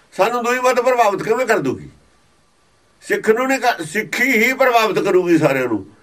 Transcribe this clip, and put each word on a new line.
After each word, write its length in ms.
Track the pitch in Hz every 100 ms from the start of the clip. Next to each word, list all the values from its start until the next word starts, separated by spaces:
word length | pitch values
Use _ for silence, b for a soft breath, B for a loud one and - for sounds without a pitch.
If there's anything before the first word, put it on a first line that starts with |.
| b
ਸਾਨੂੰ 300 | - 208 240
ਦੂਈ 140 | 233 247
ਮੱਤ 220 | 247 247
ਪ੍ਰਭਾਵਿਤ 420 | 240 240 220 190
ਕਿਵੇਂ 240 | 165 233 247
ਕਰ 120 | 202
ਦੂਗੀ? 300 | 135 110 - - _ _ _ _ _ _ _ _ _ _
ਸਿੱਖ 280 | - 196 -
ਨੂੰ 180 | 220 262
ਨਹੀਂ 100 | 262
ਕਰ, 260 | 240 214
ਸਿੱਖੀ 460 | 160 208 185 - 247
ਹੀ 200 | 226 233
ਪ੍ਰਭਾਵਿਤ 460 | 262 262 233 214 180
ਕਰੂਗੀ 400 | 151 180 175 165
ਸਾਰਿਆਂ 300 | 151 135 123
ਨੂੰ। 180 | 107 - b